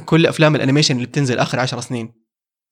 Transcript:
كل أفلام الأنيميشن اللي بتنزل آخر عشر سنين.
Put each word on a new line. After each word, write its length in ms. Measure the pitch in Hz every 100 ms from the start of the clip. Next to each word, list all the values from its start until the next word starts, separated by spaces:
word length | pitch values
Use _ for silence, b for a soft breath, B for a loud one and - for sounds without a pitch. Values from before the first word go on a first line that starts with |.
| -
كل 220 | 160 165
أفلام 280 | 143 156 143
الأنيميشن 400 | 131 143 - 127
اللي 120 | 120
بتنزل 320 | 151 139 120
آخر 200 | 156 123
عشر 200 | 127 120
سنين. 400 | 117 123 113 _ _ _ _ _ _